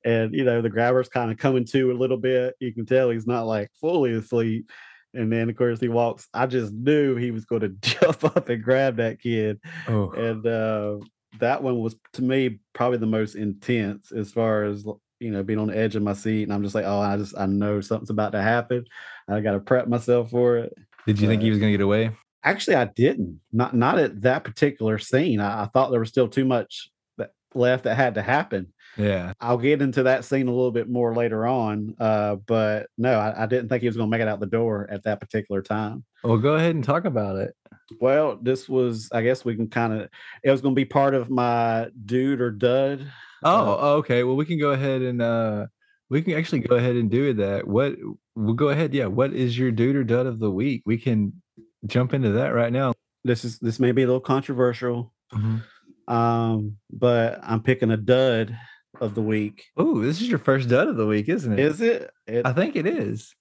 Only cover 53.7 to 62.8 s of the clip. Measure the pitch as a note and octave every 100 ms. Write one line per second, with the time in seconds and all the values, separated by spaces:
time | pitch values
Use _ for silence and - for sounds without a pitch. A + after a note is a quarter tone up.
53.7 | A2+ B2 B2 B2+ B2+ B2+ C3+ C#3 B2+ B2
54.7 | A#2 B2+ A#2+ A#2 _ _ A2+ A2 A2 A2+
55.7 | _ _ - - A#2 A#2 A#2 A2+ A2 G#2
56.7 | G#2 _ - B2 A#2+ A2+ - - A2+ A#2+
57.7 | B2+ A#2 A2+ G#2 B2+ C3 A2+ A2 A#2 -
58.7 | - _ - A2 G#2 G#2+ G#2+ G#2 G#2 -
59.7 | - D4+ F#3+ A#2 E3 A#3+ F3+ - C3+ B2
60.7 | B2 F#3+ A2+ G#2+ G#2+ G#2+ F#3 B2+ G#2 D3
61.7 | D3+ A#3 - - _ - A#2+ B2 C3 A3
62.7 | A3+